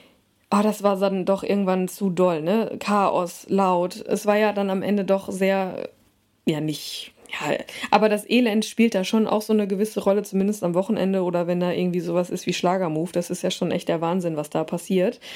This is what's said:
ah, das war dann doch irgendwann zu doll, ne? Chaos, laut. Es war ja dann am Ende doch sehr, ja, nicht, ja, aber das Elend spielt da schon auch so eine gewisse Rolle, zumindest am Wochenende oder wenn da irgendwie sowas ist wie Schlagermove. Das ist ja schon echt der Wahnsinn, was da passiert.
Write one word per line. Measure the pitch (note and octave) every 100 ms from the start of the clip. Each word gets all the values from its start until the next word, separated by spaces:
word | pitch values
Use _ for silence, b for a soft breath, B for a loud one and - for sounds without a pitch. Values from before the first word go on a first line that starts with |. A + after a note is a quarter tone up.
| B B _ _ _
ah, | G3+
das | G#3+ G3+
war | G3+ G3
dann | G3 G3 F3+
doch | G3
irgendwann | - G3+ F#3+ F#3 F#3
zu | - G3
doll, | F3 F3+ D#3+
ne? | D#3 A3 G#3+ -
Chaos, | - G#3 F#3+ - F3 - -
laut. | G3 F#3+ F3+ F3+ G#3 -
Es | G3
war | G#3 G#3
ja | G#3+
dann | G3+ G3
am | F#3+
Ende | F#3 G3+
doch | F#3+ G3 F#3+
sehr, | F#3+ F#3+ G3 F#3 - - - _ _ _ _ -
ja, | D3+
nicht, | D#3 C#3+ - - - _ -
ja, | - D3 - - B B
aber | G#3+ G#3+
das | G#3 -
Elend | A#3 A#3+ A3
spielt | G#3 - A3+
da | G3+
schon | F#3 A3+ A3
auch | G#3+
so | G#3+
eine | G#3+ G3+
gewisse | G3 G#3+ G#3
Rolle, | G3 G3+
zumindest | G3+ F#3+ G3 G3+
am | F3
Wochenende | F3 F#3+ G#3+ F#3+ G3
oder | F3+ F3 F3
wenn | F3
da | F3+
irgendwie | F3 F3+ F3
sowas | E3+ F3 F3
ist | F3+ -
wie |
Schlagermove. | F3+ F3+ F#3+ F3+ D#3 F3+
Das | F3 F3
ist | F3+
ja | F#3
schon | - F3+
echt | F3+ -
der | E3+
Wahnsinn, | E3 F#3 E3+ D#3
was | D3
da | D#3+
passiert. | D#3 F3 - F#3 F#3+ - B